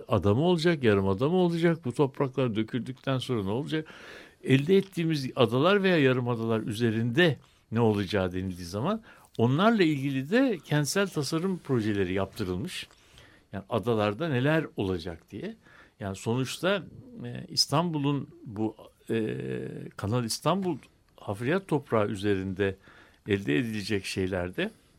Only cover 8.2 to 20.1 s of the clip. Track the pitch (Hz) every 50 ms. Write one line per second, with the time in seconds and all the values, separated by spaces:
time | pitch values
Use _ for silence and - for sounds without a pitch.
8.2 | 92 90 90 92 95 95 90 87 90 85 92 104 127 185 220 220 - - - -
9.2 | - - _ - 113 123 135 156 196 226 233 208 180 156 151 135 135 143 135 135
10.2 | 131 147 208 254 277 262 208 151 - - 147 151 147 131 - 196 202 190 - 160
11.2 | 139 - - 160 175 196 185 170 - - 131 120 104 107 104 98 95 87 92 98
12.2 | 95 - - - 104 90 90 90 120 180 - - - - _ _ _ _ - -
13.2 | - - - _ _ _ - 95 - - 120 110 95 120 117 107 104 104 104 110
14.2 | 165 165 135 123 127 147 156 160 143 - - - 104 95 92 85 80 90 85 85
15.2 | _ - 98 107 147 214 226 - _ - - - - - _ - 107 98 98 -
16.2 | - 110 117 127 131 127 - - 156 180 202 190 139 107 - - - - 247 233
17.2 | 120 120 120 127 123 - - 127 - - 135 151 175 175 156 147 139 143 143 139
18.2 | - - - - - 135 104 104 110 107 - - - - _ _ _ - 117 113
19.2 | 110 113 127 131 131 131 127 123 127 - - - - - - - - 95